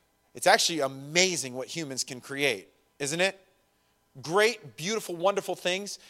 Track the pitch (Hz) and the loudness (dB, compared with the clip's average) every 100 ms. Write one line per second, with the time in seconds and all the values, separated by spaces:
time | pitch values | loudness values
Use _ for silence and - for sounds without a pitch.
0 | _ _ _ - 175 214 - 165 135 135 | _ _ _ 2 6 6 6 0 -2 -4
1 | 143 165 185 160 131 123 123 165 147 127 | -2 2 4 2 -6 -6 -8 -6 -6 -6
2 | - 127 - 139 143 101 85 _ _ - | -6 -8 -10 0 0 0 -6 _ _ -8
3 | 143 165 190 190 _ _ _ _ _ _ | -6 0 0 -2 _ _ _ _ _ _
4 | _ 139 135 185 220 226 143 110 170 220 | _ -18 -2 4 4 2 -12 -10 -4 -4
5 | - 170 185 196 - 180 180 185 202 - | -6 -2 0 0 -2 -4 -2 -2 -4 -12
6 | - | -16